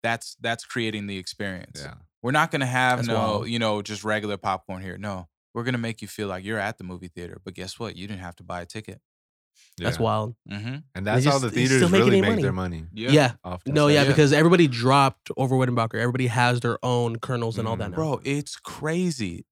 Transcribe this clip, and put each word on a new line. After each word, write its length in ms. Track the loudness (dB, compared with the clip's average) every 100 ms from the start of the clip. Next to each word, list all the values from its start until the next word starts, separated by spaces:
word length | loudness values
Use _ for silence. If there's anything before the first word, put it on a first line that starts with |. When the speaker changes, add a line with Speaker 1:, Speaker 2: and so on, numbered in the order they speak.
Speaker 1:
That's, 340 | -2 -4 -6 -8
that's 240 | -4 -4 -6
creating 400 | -4 -4 -4 -8
the 80 | -8
experience. 640 | -10 -8 -8 -8 -12 -14
Speaker 2:
Yeah. 120 | -14 -16 _ _
Speaker 1:
We're 80 | 0
not 180 | 2 2
gonna 160 | 0 0
have 320 | 2 2 2
Speaker 3:
That's 100 | 0
Speaker 1:
no, 60 |
Speaker 3:
wild. 340 | 0 0 -2 -2
Speaker 1:
you 100 | -2
know, 220 | 0 -2
just 220 | -4 -8
regular 320 | -2 -2 -2 -6
popcorn 460 | -4 -4 -6 -12
here. 160 | -10 -10
No, 300 | -8 -8 -12 _ _
we're 100 | -8
gonna 140 | -4 -2
make 240 | -4 -8
you 60 | -12
feel 200 | -8 -8
like 160 | -6
you're 140 | -6 -4
at 180 | -4 -6
the 60 |
movie 240 | -12 -12 -14
theater. 320 | -14 -14 -14
But 120 | -16
guess 240 | -12 -14 -10
what? 160 | -12 -10
You 100 | -12
didn't 140 | -12
have 160 | -12 -16
to 80 |
buy 160 | -12 -12
a 60 | -10
ticket. 340 | -14 -14 -18 _ _ _ _ _ _ _ -6
Speaker 3:
That's 200 | -4 0
Speaker 2:
Yeah. 40 |
Speaker 3:
wild. 340 | 0 0 -2 -8 -12
Speaker 1:
Mm-hmm. 260 | -10 -8 -10 -12
Speaker 2:
And 120 | -6 0
that's 180 | 2
Speaker 3:
They 60 | 4
Speaker 2:
how 80 | 2
Speaker 3:
just, 40 |
Speaker 2:
the 80 | 0
Speaker 3:
they 140 | 0 2
still 120 | 4
Speaker 2:
theaters 120 | 6
Speaker 3:
making 140 | 6 6
Speaker 2:
really 40 | 6
Speaker 3:
their 20 |
Speaker 2:
make 80 | 4
Speaker 3:
money. 120 | 2
Speaker 2:
their 100 | 0
money. 340 | 0 -4 -6 -10
Speaker 1:
Yeah. 180 | -8 4
Speaker 3:
Yeah. 200 | 6 6 0
Speaker 2:
Off 180 | -10 -8 -2
Speaker 3:
No, 220 | 2 6
yeah, 120 | 6
Speaker 2:
concession. 120 | 6
Speaker 3:
because 200 | 6 6
everybody 360 | 6 6 6 6
dropped 600 | 4 4 6 4 0 -12 -2
over 200 | 0 2
Weidenbacher. 380 | 2 2 0
Everybody 320 | 0 -2 0 0
has 320 | 2 2 2
their 180 | 0 -2
own 340 | 0 0 0 -4
kernels 400 | -4 -4 -2 -4
and 80 | -4
all 80 | -4
that 120 | -4
Speaker 2:
Mm. 20 |
Speaker 3:
now. 60 | -4
Speaker 1:
Bro, 240 | -4 -4
it's 320 | -2 -4 -6 -14
crazy. 920 | -16 -8 -4 0 -2 -2 -6 -6 -14